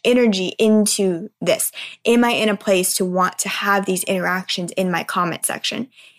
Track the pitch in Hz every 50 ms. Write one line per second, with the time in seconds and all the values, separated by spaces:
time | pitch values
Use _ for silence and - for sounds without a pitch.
0 | - 233 247 247 240 226 196 190 185 - - - 220 214 214 214 208 - - -
1 | 196 185 175 165 208 - _ - 175 175 - - - - - - - - - -
2 | - 233 233 240 240 240 233 - 220 214 202 202 - 214 190 180 185 - - -
3 | 190 185 180 185 180 180 - - - 190 - - 202 202 202 196 190 190 185 180
4 | - - 196 180 175 180 180 185 185 - - 190 180 175 - 190 185 180 170 165
5 | - - - 185 175 165 147 - - - - - - - - - - - _ -
6 | - - _